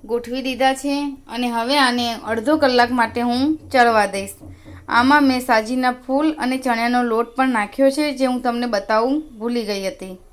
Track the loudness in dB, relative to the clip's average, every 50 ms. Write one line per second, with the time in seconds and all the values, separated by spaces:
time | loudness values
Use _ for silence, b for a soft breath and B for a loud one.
0 | -6 -4 -6 -6 -4 -6 -8 -6 -4 -6 -2 2 2 2 2 0 -2 -4 -4 -2
1 | -4 -6 -8 -10 -14 -12 -8 -4 -4 -2 -2 -2 -2 0 2 2 2 2 2 0
2 | -2 -4 -6 -6 -6 -6 -6 -2 0 0 2 2 2 2 4 4 2 4 2 0
3 | 0 0 0 -2 -2 -2 0 0 0 0 -2 -2 -6 -2 2 4 4 6 4 2
4 | 2 0 -2 -6 -8 -8 -12 -18 -20 B B B B B B B B 0 2 2
5 | 4 6 4 6 4 4 2 0 0 2 2 2 2 0 -4 0 0 -2 -2 -4
6 | -6 -2 -2 0 2 0 0 -2 -4 -4 -4 -2 -2 -2 -2 0 0 0 0 0
7 | 0 2 0 0 -2 -2 -2 0 0 0 2 0 -2 -4 0 2 2 2 4 2
8 | -2 -2 0 0 -2 -2 -2 -2 -2 -2 -2 -2 -4 -2 -2 -4 0 0 2 2
9 | 2 2 0 -2 -4 -8 -14 -8 -6 -4 -4 -4 -4 -4 -6 -4 -4 -6 -8 -8
10 | -14 -14 -14 -18 -20 -20